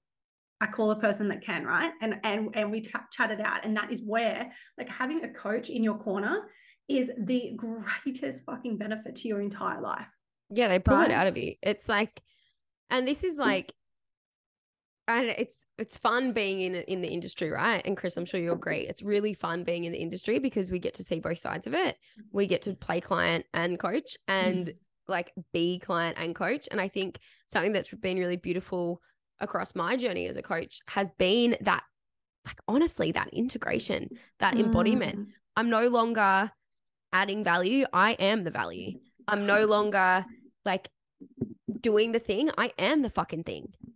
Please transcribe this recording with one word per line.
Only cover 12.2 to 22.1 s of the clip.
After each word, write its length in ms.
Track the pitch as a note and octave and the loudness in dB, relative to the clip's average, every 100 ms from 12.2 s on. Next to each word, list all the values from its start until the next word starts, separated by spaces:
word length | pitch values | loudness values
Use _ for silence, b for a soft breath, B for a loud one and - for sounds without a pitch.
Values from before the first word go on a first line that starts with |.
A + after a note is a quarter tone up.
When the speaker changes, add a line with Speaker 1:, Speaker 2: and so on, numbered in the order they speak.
| _ _ _ _ _ _ _ | _ _ _ _ _ _ _
Speaker 2:
and 160 | B3+ B3+ | 0 0
this 160 | D4 | 0
is 140 | F#4 D4 | -2 0
Speaker 1:
Yeah. 60 | |
Speaker 2:
like, 280 | A3+ F#3+ - - _ _ _ _ _ _ _ _ _ _ _ _ - | 2 2 -2 -16 _ _ _ _ _ _ _ _ _ _ _ _ 0
and 180 | A#3 A#3+ | 2 2
it's, 400 | - - - - - | 0 -4 -8 -18 -10
it's 200 | A3 - | -10 -2
fun 360 | A3+ A#3+ C4 | 2 2 2
being 280 | A3 G3 F#3+ | 0 0 0
in, 140 | F#3 F3+ | -2 -2
in 260 | - F#3 | -4 -4
the 60 | E3+ | -2
industry, 420 | F3 E3+ - D#3 | -4 -6 -4 -2
right? 320 | - G#3 G#3+ | 0 2 2
And 120 | - F#3+ | 0 -2
Chris, 200 | F3+ F3 | -4 -4
I'm 80 | |
sure 140 | F3 F#3+ | -4 -2
you 120 | E3+ | 0
agree. 280 | F3 E3 - | -2 -2 -4
It's 220 | - - | -4 -8
really 320 | G3+ G#3 G#3+ | 0 0 0
fun 300 | F#3+ E3 E3+ | -2 -4 -2
being 200 | E3+ E3+ | -2 -2
in 80 | E3+ | -4
the 60 | - | -4
industry 400 | E3 F3+ - C4 | -6 -6 -2 0
because 320 | C4 G#3+ F#3 | 0 -2 -2
we 80 | F3+ | -2
get 160 | F3+ | -4
to 100 | - | -8
see 140 | - E3 | -6 -4
both 200 | D#3+ E3+ | -4 -6
sides 280 | - E3+ G#3+ | -6 -6 -4
of 80 | |
it. 220 | D#4 F4+ - B | -2 -2 -4 B